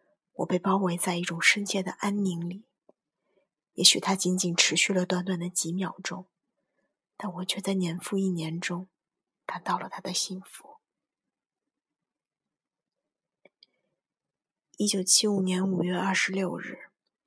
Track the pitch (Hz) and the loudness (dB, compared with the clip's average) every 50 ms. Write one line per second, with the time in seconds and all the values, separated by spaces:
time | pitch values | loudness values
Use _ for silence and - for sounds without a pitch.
0 | _ _ _ _ _ _ _ - - 165 185 180 - 190 190 196 202 180 170 175 | _ _ _ _ _ _ _ -4 0 2 2 2 4 4 4 4 4 2 2 0
1 | - 202 175 175 175 - 170 165 - - - 208 202 196 - 196 185 190 - - | 0 0 0 0 -2 -4 -2 0 2 2 2 2 0 -2 -2 -2 -2 -4 -4 -2
2 | - 202 202 208 202 190 170 170 170 175 180 202 226 _ _ _ _ _ _ _ | -2 0 0 2 0 0 0 -2 -4 -6 -8 -8 -12 _ _ _ _ _ _ _
3 | _ _ _ _ _ _ _ _ _ _ _ _ _ _ _ - 185 - - - | _ _ _ _ _ _ _ _ _ _ _ _ _ _ _ 4 4 6 6 4
4 | - - 196 185 - 180 180 185 185 180 170 - - - - 165 - - 196 185 | 2 0 0 2 2 0 2 2 0 0 2 2 2 4 4 2 2 4 2 2
5 | 180 - 185 180 180 190 190 170 170 180 180 - - 165 170 185 190 170 - - | 0 0 0 -2 -2 -2 -4 -4 -4 -4 -4 -4 -4 -2 -2 -4 -4 -4 -6 -8
6 | 185 - 185 180 185 _ _ _ _ _ _ _ _ _ _ _ _ _ _ _ | -10 -10 -8 -10 -12 _ _ _ _ _ _ _ _ _ _ _ _ _ _ _
7 | _ _ _ - - 202 165 175 185 185 - - 185 196 196 190 185 170 165 180 | _ _ _ -10 -8 -8 -6 -6 -4 -4 -4 -4 -2 0 0 2 0 0 -2 -4
8 | - - - 196 196 190 180 170 160 160 160 175 - - 175 175 185 - _ _ | -4 -2 0 0 0 0 0 0 -2 -4 -4 -4 -4 -4 -4 -6 -8 -10 _ _
9 | _ _ _ _ _ _ _ _ _ - - 175 - - 180 180 - - - - | _ _ _ _ _ _ _ _ _ -8 -8 -6 -4 -2 -2 -2 -4 -6 -10 -8
10 | - 190 180 - - - 190 185 185 - - - - - - - _ _ _ _ | -6 -4 -2 -2 -2 -4 -6 -8 -10 -12 -16 -16 -16 -18 -20 -20 _ _ _ _
11 | _ _ _ _ _ _ _ _ _ _ _ _ _ _ _ _ _ _ _ _ | _ _ _ _ _ _ _ _ _ _ _ _ _ _ _ _ _ _ _ _
12 | _ _ _ _ _ _ _ _ _ _ _ _ _ _ _ _ _ _ _ _ | _ _ _ _ _ _ _ _ _ _ _ _ _ _ _ _ _ _ _ _
13 | _ _ _ _ _ _ _ _ _ - _ _ _ - _ _ _ _ _ _ | _ _ _ _ _ _ _ _ _ -20 _ _ _ -20 _ _ _ _ _ _
14 | _ _ _ _ _ _ _ _ _ _ _ _ _ _ _ - 208 208 - 196 | _ _ _ _ _ _ _ _ _ _ _ _ _ _ _ -2 0 0 0 0
15 | 185 185 - - - 214 202 196 190 185 185 185 190 190 185 180 175 180 185 180 | 2 4 4 4 6 4 2 2 2 2 2 2 2 2 2 0 0 0 0 0
16 | 185 196 190 - - - 190 190 196 175 170 175 - - - - - - _ _ | 0 0 2 2 0 0 0 0 -2 -2 -2 -4 -8 -10 -12 -14 -16 -20 _ _
17 | _ _ _ _ _ | _ _ _ _ _